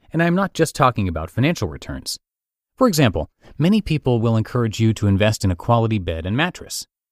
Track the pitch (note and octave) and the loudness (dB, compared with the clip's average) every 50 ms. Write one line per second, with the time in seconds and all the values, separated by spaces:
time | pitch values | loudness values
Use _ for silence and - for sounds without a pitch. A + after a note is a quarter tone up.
0 | _ _ - D#3+ E3 E3+ E3+ F#3 G3 F3+ - - E3 - - - C#3+ B2+ A#2+ - | _ _ -2 0 0 0 0 0 -2 -2 -2 -2 -2 -2 0 2 2 2 2 2
1 | G2+ F#2 D#2+ D#2 D#2 D#2+ - - B2 D#3 F3 - G#2+ E2+ D2+ - - - - - | -2 -2 -2 -4 -8 -6 -2 0 0 0 0 -2 -4 -6 -6 -8 -12 -12 -12 -10
2 | - - - - _ _ _ _ _ _ _ _ _ _ _ - C4 B3 F3+ D3 | -10 -12 -12 -12 _ _ _ _ _ _ _ _ _ _ _ 2 2 2 4 4
3 | C#3+ A2+ F2 E2 C#2+ - _ _ _ - - - C#3+ F3 G#3+ A3 - - D#3 C#3+ | 2 2 2 0 -4 -6 _ _ _ -12 -4 0 2 2 2 2 2 0 -2 -2
4 | - C3 B2 A#2 G#2+ A#2 A2+ A2 G#2+ - - B2+ A#2+ A2 G#2 - A2+ A2 G#2+ - | 0 0 0 2 2 2 2 0 0 -2 -2 -2 -2 -2 0 0 2 2 2 2
5 | - G#2 G2 F#2 G#2 G#2+ - - - G2 F2+ - - - A#2+ A#2 A2+ A2+ A2+ G#2+ | 2 2 2 4 2 2 2 0 0 -2 -2 -2 0 0 2 2 2 0 -2 -2
6 | F2+ F2 E2 D#2+ E2 F#2 G#2 B2+ D#3+ F3+ - - - - - - - - _ _ | -4 -4 -6 -6 -4 -4 -2 -2 -2 -2 -4 -8 -14 -14 -12 -12 -12 -14 _ _
7 | _ _ | _ _